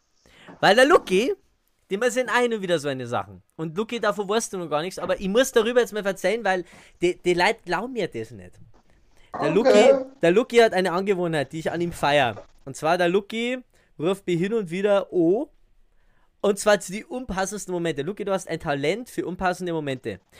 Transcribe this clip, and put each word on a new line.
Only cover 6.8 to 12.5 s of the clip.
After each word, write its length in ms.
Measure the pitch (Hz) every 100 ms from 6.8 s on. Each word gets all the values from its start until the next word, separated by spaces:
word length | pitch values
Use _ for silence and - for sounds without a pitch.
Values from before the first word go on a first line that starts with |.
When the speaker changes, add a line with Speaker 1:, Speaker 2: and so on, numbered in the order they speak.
| - _
Speaker 1:
die, 180 | 175 175
die 100 | 175
Leute 260 | 175 185 - 175
glauben 280 | 175 247
mir 140 | 240 175
das 240 | 117 110
nicht. 220 | 107 92 - - - _ _ _ - -
Der 220 | - 147 175
Speaker 2:
Okay. 360 | 254 208 254
Speaker 1:
Luki, 140 | 269 - -
der 100 | 170
Luki 260 | 185 254 233
hat 160 | 220
eine 180 | 185 185
Angewohnheit, 600 | 170 196 185 175 156 135
die 80 | 160
ich 120 | 160
an 100 | 165
ihm 100 | 175
feier. 500 | - 147 147 123 101 -